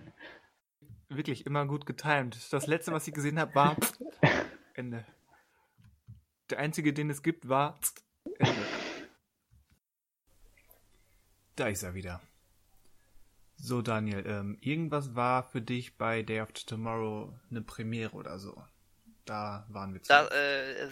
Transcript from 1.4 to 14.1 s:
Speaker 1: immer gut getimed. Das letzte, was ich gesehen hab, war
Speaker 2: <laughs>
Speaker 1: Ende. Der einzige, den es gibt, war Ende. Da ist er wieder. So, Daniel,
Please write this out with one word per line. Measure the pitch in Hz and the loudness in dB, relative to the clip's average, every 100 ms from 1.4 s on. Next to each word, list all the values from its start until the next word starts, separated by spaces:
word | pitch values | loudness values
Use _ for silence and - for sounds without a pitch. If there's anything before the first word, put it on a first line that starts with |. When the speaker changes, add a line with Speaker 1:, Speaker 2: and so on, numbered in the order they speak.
| - | -2
Speaker 1:
immer | 147 143 | 0 0
gut | 147 - | -2 -4
getimed. | 127 151 147 123 110 - | -4 2 2 2 -4 -2
Das | 139 143 | -2 2
letzte, | 165 175 | 2 2
was | 160 156 | -2 -2
ich | |
gesehen | 147 143 156 | -2 0 2
hab, | 156 139 | 4 6
war | 143 156 - - 294 - - | 6 6 0 -2 -10 4 6
Speaker 2:
<laughs> | - - - - | 6 0 -8 -16
Speaker 1:
Ende. | - 123 117 110 - _ - _ _ _ _ - - - - _ _ - | -10 -8 -8 -10 -18 _ -20 _ _ _ _ -20 -20 -20 -20 _ _ -6
Der | - | -2
einzige, | 147 156 151 | 0 2 2
den | 139 151 | 2 0
es | 147 | 0
gibt, | 165 165 120 | 0 0 2
war | 131 147 - - - - _ - 381 | 4 2 0 -4 -4 -14 _ -12 4
Ende. | - - - - - - - - _ _ _ - _ _ _ _ _ _ _ _ - - - - _ _ _ _ _ _ _ - | 4 4 -2 -4 -6 -8 -12 -18 _ _ _ -20 _ _ _ _ _ _ _ _ -20 -20 -20 -20 _ _ _ _ _ _ _ -2
Da | - | -2
ist | 95 | -2
er | 92 | -4
wieder. | 92 92 90 - _ _ _ _ - - - _ - - _ - - | -6 -8 -10 -12 _ _ _ _ -20 -20 -20 _ -20 -20 _ -20 -12
So, | 123 123 | -2 0
Daniel, | 117 110 107 | 2 0 0